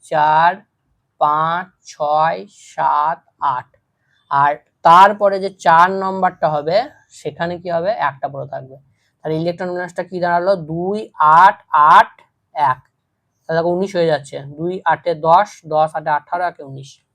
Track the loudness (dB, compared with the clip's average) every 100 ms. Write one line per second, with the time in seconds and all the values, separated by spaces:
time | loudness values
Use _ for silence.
0 | _ -2 2 2 2 0 _ _ _ _
1 | _ _ -2 0 -2 -4 -8 _ -20 -8
2 | -4 0 0 -4 -12 _ -18 -6 -2 -2
3 | -2 -6 _ _ -6 -6 -10 _ _ _
4 | _ _ _ 0 0 -2 _ _ 6 8
5 | 6 4 -2 -2 -6 -4 2 4 4 0
6 | -6 -2 -4 -2 -4 -2 -2 -2 -2 _
7 | _ -14 -14 -8 -8 -8 -6 -4 -4 -4
8 | -4 -6 -10 -10 -12 -14 -16 -20 _ _
9 | _ _ -8 -4 -4 -6 -8 -8 -10 -10
10 | -10 -6 -2 0 0 -2 -4 -8 -6 -6
11 | -10 0 4 6 6 2 _ 2 6 6
12 | 4 _ _ _ _ -4 -2 -4 _ _
13 | _ _ _ _ -6 -4 -2 -4 -4 -2
14 | -2 -2 -6 -16 -16 -10 -8 -6 -4 -2
15 | -4 -4 2 2 2 -8 -6 -2 -2 -4
16 | -4 -6 _ -6 -6 -8 -18 -18 -18 _
17 | _